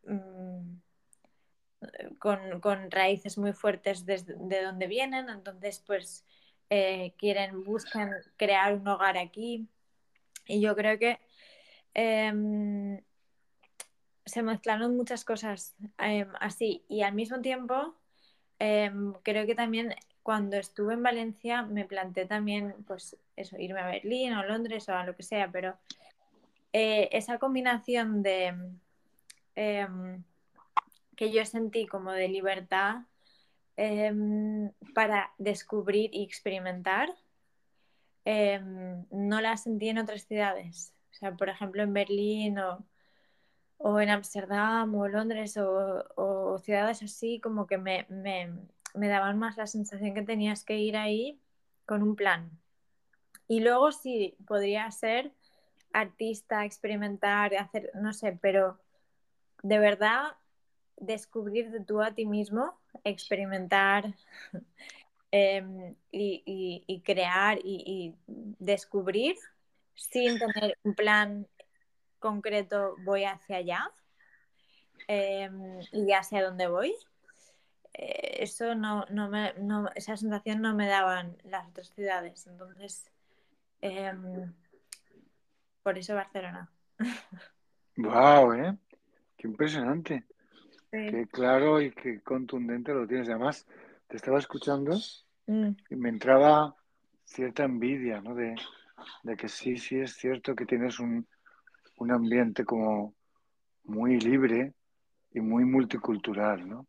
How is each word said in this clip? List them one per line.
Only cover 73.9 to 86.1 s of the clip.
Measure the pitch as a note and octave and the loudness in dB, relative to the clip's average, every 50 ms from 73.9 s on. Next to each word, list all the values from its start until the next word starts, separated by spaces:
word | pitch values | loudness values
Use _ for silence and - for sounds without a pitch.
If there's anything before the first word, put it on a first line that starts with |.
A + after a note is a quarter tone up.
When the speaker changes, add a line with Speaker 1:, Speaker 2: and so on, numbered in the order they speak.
| - _ _ _ _ _ _ _ _ _ _ _ _ _ _ _ _ _ _ _ _ _ - - | -8 _ _ _ _ _ _ _ _ _ _ _ _ _ _ _ _ _ _ _ _ _ -6 -2
Speaker 1:
em, | G#3 G3+ G3 G3 G3 G3 G3 G3 F#3+ F#3+ F#3+ F#3+ F#3 F#3 F3+ - - | -2 0 0 0 -2 -4 -4 -8 -10 -12 -12 -12 -12 -14 -16 -8 -4
y | G#3+ G#3 | 0 4
ya | G3 G3+ F#3+ F#3 | 6 4 4 4
sé | - G#3+ G3+ | 2 0 0
a | F#3+ | 0
dónde | F#3 F#3 F3+ F#3 F3+ | 0 0 0 0 0
voy. | F3 F3+ G#3+ D#4 G#4+ A#4 - _ _ _ _ _ - _ - _ _ _ _ _ _ _ _ - _ | 2 2 0 0 -2 -4 -8 _ _ _ _ _ -20 _ -20 _ _ _ _ _ _ _ _ -20 _
Eh, | - - - - - - - - - - | -14 -10 -8 -8 -6 -6 -8 -6 -6 -6
eso | G3+ - - A#3 A#3 A#3 | -6 -6 -6 -4 -4 -2
no, | A3+ G#3+ G#3+ G#3 G#3 G3 - | -2 -2 -2 -2 -2 -4 -4
no | G3 G#3 G#3 G3+ | -4 -4 -4 -2
me, | G3+ G#3 G#3+ F#3+ - - | -2 -2 -2 -4 -4 -4
no, | G3+ G3+ G#3 G#3 G#3 G3+ - | -4 -2 -2 -2 -2 -4 -6
esa | - G3+ - G#3+ | -8 -8 -8 -8
sensación | G3+ G#3+ A3 G#3 G3+ G3+ A3 G#3+ G#3+ | -4 -4 -4 -4 -4 -4 -4 -4 -2
no | A3 A3 G#3+ | 0 0 0
me | G#3 G#3 | 2 2
daban | G3+ G3 G3 F#3+ F#3 F#3 F#3 F3+ F3 F3 - _ | 4 4 4 4 4 2 0 -4 -8 -12 -16 _
las | G3+ F#3+ F#3+ F3 F3 | -8 -8 -8 -8 -10
otras | F3 - F3+ F3+ _ | -16 -18 -18 -16 _
ciudades, | - G3+ G3 F#3 F3+ F3 E3+ F3 - - | -6 -4 -2 -2 -2 -4 -6 -12 -16 -20
entonces, | F#3 F3+ F3+ F#3 F#3 F#3 F#3 G3 G3+ G3 - - _ _ _ _ _ _ _ _ _ _ _ _ _ _ _ | -20 -20 -20 -20 -20 -18 -18 -16 -14 -14 -14 -16 _ _ _ _ _ _ _ _ _ _ _ _ _ _ _
em, | - G3+ F#3+ F#3+ G3 G3 F#3+ F#3 F#3 F#3 F#3 F#3 F#3 F3 E3+ _ _ _ _ _ _ _ - - _ _ _ - - _ _ _ _ _ _ _ _ _ _ _ _ | -8 -6 -6 -4 -6 -6 -6 -8 -10 -10 -10 -8 -10 -10 -14 _ _ _ _ _ _ _ -20 -20 _ _ _ -20 -20 _ _ _ _ _ _ _ _ _ _ _ _
por | G3+ F#3 F#3 | -2 -2 -2
eso | F3+ F3+ | -4 -4